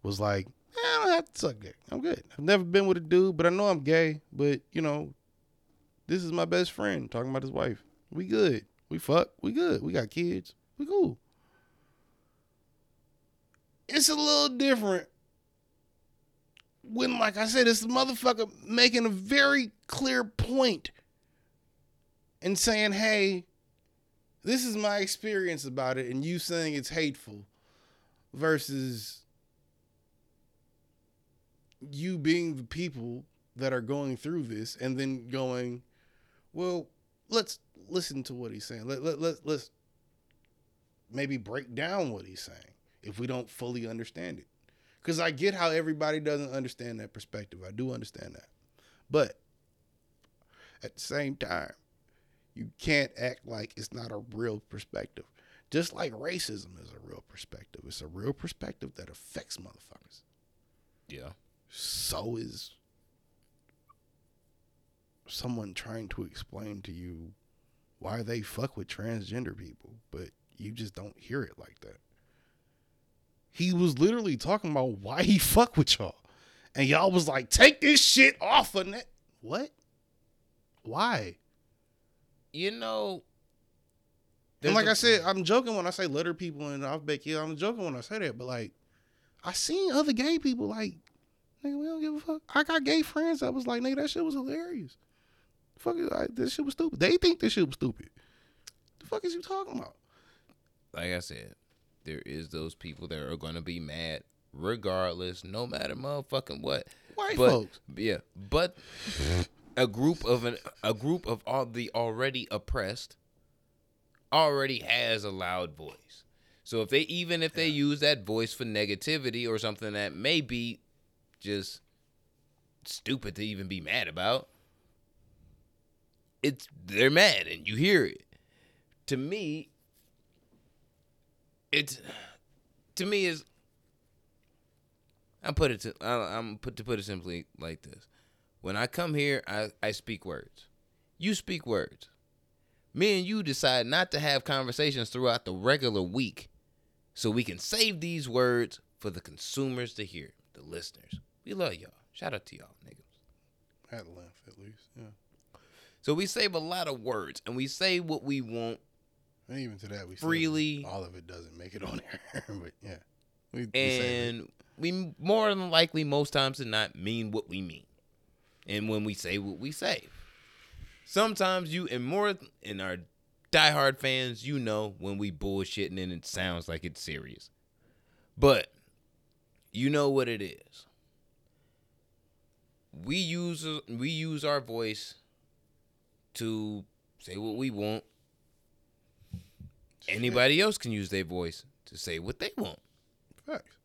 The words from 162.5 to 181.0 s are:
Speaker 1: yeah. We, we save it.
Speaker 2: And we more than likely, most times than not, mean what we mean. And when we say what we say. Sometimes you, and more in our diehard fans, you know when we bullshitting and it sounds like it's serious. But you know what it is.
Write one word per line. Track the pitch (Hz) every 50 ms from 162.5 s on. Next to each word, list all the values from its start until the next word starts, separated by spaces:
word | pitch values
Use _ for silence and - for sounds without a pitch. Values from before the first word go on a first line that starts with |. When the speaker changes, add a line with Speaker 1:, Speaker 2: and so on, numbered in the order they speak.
| 104 98 85 85 - _ -
Speaker 1:
yeah. | 104 92 80 _ _ _ _ _ _ _ _ _ _ -
We, | 120
we | 120 107 -
save | 131 135 131 127 127
it. | 123 123 123 120 120 120
Speaker 2:
And | 117 117 80 - _ _ - _ _
we | - 143 170 180 185 185 165 147 -
more | 139 175 208 220 220 214
than | 202 190 185 180
likely, | 165 160 170 165 - 156 156
most | 147 139 147 147 - -
times | 143 135 135 131
than | 139 135 113
not, | 110 107 107 - -
mean | - 90 101 113 117 113 107
what | 104 107 - -
we | 87 95
mean. | 95 85 78 69 - _ _ _ _ _ _ _ _ _ _ _ _ _ _ _ -
And | - 101 104 104 110
when | 107 107 104
we | 107 101
say | - - 87 95
what | 101 98 101 95 78
we | 113 139
say. | 151 - - - 180 113 - - - - - - - - - - - - - - - - - - - - _
Sometimes | - - 196 214 226 214 - 196 185 185 185 180 156 156
you, | 180 180 -
and | 120 123 123
more | 127 160 196 208 208 - - - - _ _
in | - 101 104 95
our | 95 95 90 90 85 _ _ _ _ _ _ _ _ _
diehard | - 160 151 151 151 147 139 135 135 -
fans, | - 135 131 131 131 123 120 113 113
you | 131 147 139
know | 123 110 107 107 107 104 98
when | 78 85 98 101
we | 98 104 101
bullshitting | 85 73 98 101 98 98 95 - - - 98 - 92 95
and | 92 90 90
it | 85 -
sounds | - - 95 92 92 87 85 82 -
like | 82 80 82
it's | 87 71 -
serious. | - - 78 71 - 64 55 50 - - _ _ _ _ _ _ _ _ _ _ _ _ _ _ _ _ _
But | - 120 139 135 104 - - _ _ _ _ _ _ _ _ _ _ _ _ _ _ _ _ _ _ _ _ -
you | 110 127 139
know | 147 147 143 143
what | 139 135 127 120
it | 117 107
is. | 101 90 - - - _ - - - _ _ _